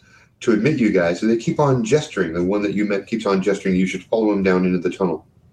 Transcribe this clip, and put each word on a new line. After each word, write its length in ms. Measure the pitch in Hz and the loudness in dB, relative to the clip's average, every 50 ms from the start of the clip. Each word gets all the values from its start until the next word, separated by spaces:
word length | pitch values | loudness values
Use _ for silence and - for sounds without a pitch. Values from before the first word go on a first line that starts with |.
| _ _ - - _ _ _ _ | _ _ -20 -20 _ _ _ _
to 120 | - 123 110 | -2 0 0
admit 260 | 101 110 143 135 127 | 2 2 0 2 2
you 140 | 117 101 90 | 2 2 2
guys. 260 | 92 87 85 87 - | 2 2 2 0 0
So 80 | 107 | 0
they 120 | 110 117 117 | 0 0 0
keep 200 | - 170 - - | 0 -2 0 0
on 240 | 147 139 131 127 113 | 2 2 2 0 2
gesturing. 520 | 110 131 151 147 - - 101 92 82 80 | 2 0 0 0 -2 -4 -4 -4 -2 -2
The 100 | 87 87 | -2 -2
one 160 | 92 101 104 | 0 0 0
that 140 | 104 101 90 | -2 -2 -2
you 100 | 101 104 | -2 -2
met 220 | 98 101 98 98 | -2 -2 -4 -4
keeps 180 | - 117 110 - | -4 -6 -4 0
on 160 | 104 98 95 | 0 0 2
gesturing. 340 | 92 104 95 95 - 98 92 | 2 0 -2 0 0 0 2
You 120 | 92 92 | 2 0
should 180 | 92 - 92 - | 0 -2 -6 -6
follow 260 | - - 110 110 107 104 | -4 -2 0 2 0 0
him 80 | 98 95 | 2 2
down 240 | 95 92 90 92 | 2 2 2 2
into 140 | 92 90 90 | 0 0 0
the 100 | 82 90 | -2 -4
tunnel. 340 | - - 98 87 80 78 - _ _ _ _ _ | -4 -2 -2 -2 -2 -6 -8 _ _ _ _ _